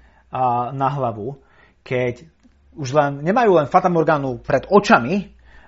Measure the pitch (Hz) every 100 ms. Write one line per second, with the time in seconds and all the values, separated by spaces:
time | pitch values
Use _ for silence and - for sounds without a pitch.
0 | _ _ _ 131 127 120 120 135 135 143
1 | 120 110 113 139 _ _ _ _ - 123
2 | 123 - - _ _ _ _ 165 127 147
3 | 143 139 151 247 226 170 139 185 185 165
4 | 156 147 135 117 - 135 - 202 202 170
5 | 131 202 - - _ -